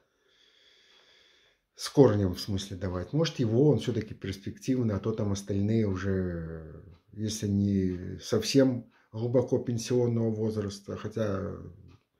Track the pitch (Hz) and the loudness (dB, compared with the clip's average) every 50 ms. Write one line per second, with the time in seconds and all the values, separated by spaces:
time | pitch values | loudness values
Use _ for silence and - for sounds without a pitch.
0 | _ _ _ _ _ _ _ _ _ _ _ _ _ _ _ _ _ _ _ _ | _ _ _ _ _ _ _ _ _ _ _ _ _ _ _ _ _ _ _ _
1 | _ _ _ _ _ _ _ _ _ _ _ _ _ _ _ - - - - 147 | _ _ _ _ _ _ _ _ _ _ _ _ _ _ _ -12 -10 -2 6 8
2 | 139 117 104 104 98 90 92 - - - 101 95 - - 98 87 98 92 90 90 | 8 8 8 4 0 0 -2 -4 -6 -6 -6 -6 -6 -8 -10 -8 -6 -6 -4 -6
3 | 87 - - 147 165 - - - 123 107 110 120 147 151 127 113 - 123 110 110 | -6 -4 -2 -2 -2 -2 -2 -2 -2 0 4 4 4 4 4 2 0 -2 -4 -4
4 | 98 - - - - 98 95 - - 101 - - - - 131 127 120 110 101 95 | -4 -6 -10 -10 -8 -8 -8 -8 -8 -12 -12 -10 -4 -2 -2 0 0 0 0 0
5 | - 113 110 - 107 101 98 98 - - 101 98 101 104 113 113 110 101 95 92 | -2 -4 -2 -2 -2 -2 -2 -4 -4 -4 -2 0 0 2 2 2 2 2 0 -2
6 | 95 98 95 95 92 90 85 85 82 80 82 80 78 78 80 82 - - - - | -2 0 0 0 0 -2 -4 -6 -8 -8 -10 -12 -12 -14 -16 -18 -18 -20 -20 -20
7 | _ _ - 104 107 107 107 - 110 104 101 101 101 101 101 95 92 92 90 90 | _ _ -10 -6 -6 -4 -4 -2 -2 2 2 4 4 4 4 4 2 2 0 -2
8 | 92 95 92 92 - - 117 107 - - - 135 131 131 123 117 - - _ _ | -6 -8 -10 -10 -6 0 0 0 0 4 6 6 6 6 4 0 -6 -12 _ _
9 | _ _ - 110 117 120 120 131 120 - 131 120 - 123 120 113 - - 127 123 | _ _ -8 -4 -4 2 2 2 2 4 0 0 0 0 -4 -4 -2 0 2 2
10 | 123 120 117 117 113 113 107 104 110 110 107 110 101 98 98 - - - 98 95 | 2 2 2 2 0 0 0 0 -2 -2 -2 -2 -4 -4 -6 -10 -10 -10 -10 -8
11 | - 107 - 113 110 98 95 95 92 92 92 92 92 95 90 - - - - - | -8 -8 -4 -2 -2 -2 -2 -2 -4 -6 -8 -10 -12 -16 -18 -20 -20 -20 -20 -20
12 | _ _ _ | _ _ _